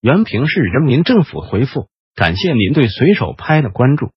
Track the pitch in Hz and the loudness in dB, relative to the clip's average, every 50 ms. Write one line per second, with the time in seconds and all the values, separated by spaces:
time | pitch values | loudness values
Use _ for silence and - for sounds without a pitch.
0 | - 110 143 190 226 208 - 107 131 156 - 196 143 92 85 131 160 147 123 139 | 2 2 2 2 2 0 -2 -2 -2 -2 0 0 -2 0 0 0 0 2 2 2
1 | 175 - 262 220 160 - - 73 80 - - 95 127 135 - 139 - _ _ _ | 2 2 2 2 2 0 -4 -12 -10 -6 -2 -2 -2 -2 -4 -8 -10 _ _ _
2 | _ _ _ - - 82 85 95 - 185 156 117 104 92 143 156 139 113 101 - | _ _ _ -4 -2 -2 -2 -2 -2 -2 0 0 0 0 2 2 2 0 0 0
3 | 123 160 202 - - 82 64 - - - 156 156 147 113 98 - 120 127 143 147 | 2 2 2 2 0 -6 -8 -12 -4 0 0 0 0 -2 -2 0 2 2 2 0
4 | 127 - _ | -2 -6 _